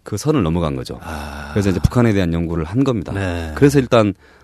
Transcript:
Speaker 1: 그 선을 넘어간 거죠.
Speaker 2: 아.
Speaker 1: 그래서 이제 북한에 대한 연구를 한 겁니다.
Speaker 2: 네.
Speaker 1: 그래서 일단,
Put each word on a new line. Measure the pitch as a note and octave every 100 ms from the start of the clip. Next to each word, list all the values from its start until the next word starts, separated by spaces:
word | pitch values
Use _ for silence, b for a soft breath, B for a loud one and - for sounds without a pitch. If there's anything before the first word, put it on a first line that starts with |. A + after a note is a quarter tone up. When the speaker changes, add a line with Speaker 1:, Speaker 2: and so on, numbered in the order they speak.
Speaker 1:
그 | - G2+
선을 | D3 D#3
넘어간 | D#2+ F2 D#2 C2+
거죠. | A#1+ B1+
Speaker 2:
아. | - D2+ - - -
Speaker 1:
그래서 | G#2+ G2
이제 | E2+
북한에 | - A#2+ A#2+
대한 | G2 F2
연구를 | E2 E2 E2
한 | D#2 A2+
겁니다. | C3+ A#2 -
Speaker 2:
네. | G2 F#2+ F2 E2 D#2
Speaker 1:
그래서 | C#3+ C#3
일단, | B2 A#2 G#2 - b b